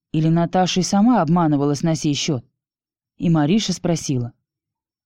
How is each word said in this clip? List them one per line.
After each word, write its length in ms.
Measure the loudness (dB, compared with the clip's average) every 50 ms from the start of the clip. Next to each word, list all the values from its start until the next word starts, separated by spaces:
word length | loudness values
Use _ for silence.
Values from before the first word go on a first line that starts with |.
| _ _ -4
или 160 | -2 0 2
Наташа 500 | 2 2 0 0 0 0 0 0 0 -2
и 40 | -2
сама 380 | 0 0 2 2 4 4 2
обманывалась 640 | 2 2 2 2 2 2 2 0 0 0 -2 -2 -2
на 120 | -2 -2
сей 180 | -2 -2 -2 -2
счёт? 320 | -2 -2 -4 -4 -4 -6 _ _ _ _ _ _ _ _ _ _ _ _ _ _ -6
И 120 | -2 0
Мариша 440 | 2 2 2 2 0 0 0 -2 -6
спросила: 600 | -4 -2 -4 -4 -4 -4 -4 -4 -4 -4 -6 -10 _ _ _ _ _ _ _ _ _ _ _ _ _ _